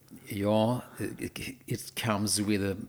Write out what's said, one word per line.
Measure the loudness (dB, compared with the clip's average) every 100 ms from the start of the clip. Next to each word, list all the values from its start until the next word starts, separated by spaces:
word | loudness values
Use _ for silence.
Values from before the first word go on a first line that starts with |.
| -20 -18 -6
Ja, | 0 4 6 4 2 -4 -8 -8 -6
it, | -8 -8 -10 -10 -6
it | -6 -6 -4
comes | 0 0 2 2
with | 2 2 2
a | -2